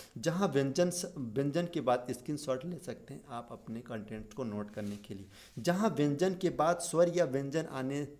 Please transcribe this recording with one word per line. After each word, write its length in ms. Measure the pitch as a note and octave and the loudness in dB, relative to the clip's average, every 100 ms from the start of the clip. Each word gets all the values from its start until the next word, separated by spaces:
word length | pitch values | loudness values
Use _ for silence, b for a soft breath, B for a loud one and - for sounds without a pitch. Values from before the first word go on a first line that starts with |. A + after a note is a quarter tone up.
| B A#2+ | B -4
जहाँ 300 | C3 F3 G3 | -2 2 4
व्यंजन 420 | C#3 C#3 E3+ F3+ | 4 4 4 2
स-, 240 | F3 - D3 | 2 -6 -6
व्यंजन 480 | A#2 A#2 C#3+ E3 E3+ | -2 0 2 0 0
के 140 | D#3 | 0
बाद 260 | B2 B2 B2+ | 2 2 0
स्क्रीनशॉट 540 | B2 - D3 C3+ B2+ | -6 -4 -4 -2 -2
ले 140 | E3+ E3 | -4 -8
सकते 360 | - A2+ - | -8 -10 -12
हैं 100 | C#3 - | -16 -10
आप 180 | A#2+ - | -10 -10
अपने 300 | A#2 - A2+ | -14 -10 -10
कंटेंट 520 | - A2+ G2+ A2 G#2 | -6 -8 -8 -10 -10
को 120 | - | -6
नोट 260 | A#2 G#2 G#2 | -4 -4 -4
करने 260 | A2+ G#2 G2+ | -4 -6 -6
के 180 | - | -10
लिए। 120 | G2 G2 B B - | -12 -12 B B -2
जहाँ 320 | C#3 F3+ A3 | 0 2 2
व्यंजन 440 | D3 D3 C#3+ F#3 | 4 2 4 2
के 160 | F#3 F3 | 2 0
बाद 280 | D3+ D#3 F3 | 4 4 2
स्वर 340 | - D#3 F3 E3+ | 2 4 6 6
या 80 | |
व्यंजन 420 | D#3 C3+ C#3 D#3 D#3+ | 2 2 0 -2 -2
आने 420 | C3+ C3 C#3+ C#3+ | -4 -2 -2 -4